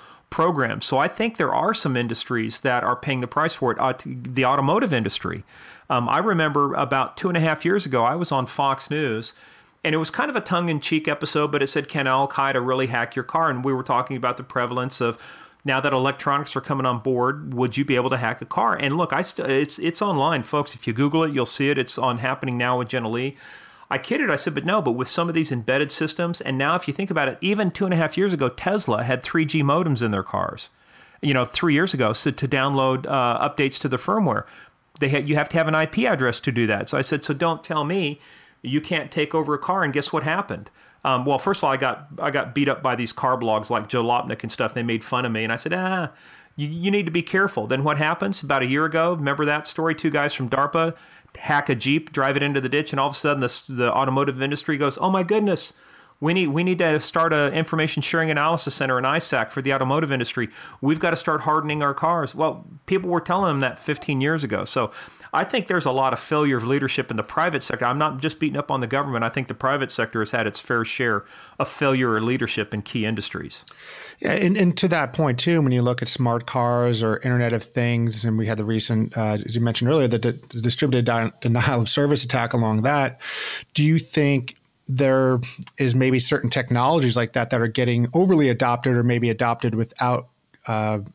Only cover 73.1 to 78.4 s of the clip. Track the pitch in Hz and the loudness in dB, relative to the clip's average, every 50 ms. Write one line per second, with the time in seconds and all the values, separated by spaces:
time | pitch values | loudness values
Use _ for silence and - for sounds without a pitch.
73.1 | 117 98 - - - 87 - - - - - - - - - - - - - - | -2 -2 -4 -6 -6 -8 -10 -10 -12 -16 -18 -18 -20 -20 -20 -20 -18 -18 -18 -20
74.1 | - - - - - 202 196 175 202 214 185 180 - - 202 175 175 156 143 127 | -10 -4 -2 0 0 2 2 2 4 4 4 2 2 2 2 2 2 2 0 0
75.1 | - - 156 139 123 120 - 170 170 160 147 131 123 123 120 123 123 120 117 - | 0 0 2 2 2 2 2 2 2 4 4 4 4 4 2 2 0 0 -2 -4
76.1 | - - 127 117 117 117 120 - - 127 120 120 120 120 120 123 117 107 113 110 | -2 0 2 2 2 0 -2 -2 -2 0 2 2 2 2 2 2 2 2 2 0
77.1 | 107 - - 131 123 120 120 117 117 110 - - - 127 120 120 117 117 117 113 | 0 0 0 0 2 2 2 2 0 -2 -4 -4 -2 0 0 2 2 2 2 0
78.1 | 107 110 113 117 110 110 | 0 0 0 0 0 0